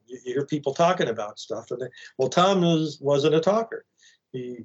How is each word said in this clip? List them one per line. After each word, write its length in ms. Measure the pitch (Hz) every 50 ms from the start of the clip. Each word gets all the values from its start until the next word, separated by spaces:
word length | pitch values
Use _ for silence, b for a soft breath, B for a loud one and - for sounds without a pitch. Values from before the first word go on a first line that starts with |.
| _
You, 120 | - - - -
you 100 | 123 123
hear 120 | 139 143
people 260 | - 156 147 143 139 135
talking 360 | - 170 175 180 175 175 123
about 320 | 110 110 104 104 107 -
stuff. 320 | - - 104 107 113 - 127
And 80 | 123
they, 80 | 127 123 B B B B B
well, 120 | - 131 -
Tom 340 | - 180 180 196 196 185 175
was, 360 | 170 165 160 156 151 147 -
wasn't 340 | 139 139 143 139 139 156 151
a 60 | 160
talker. 440 | 160 190 202 226 226 - - - _ _ _ b b b b b b _
He, 280 | - 127 123 123 123 117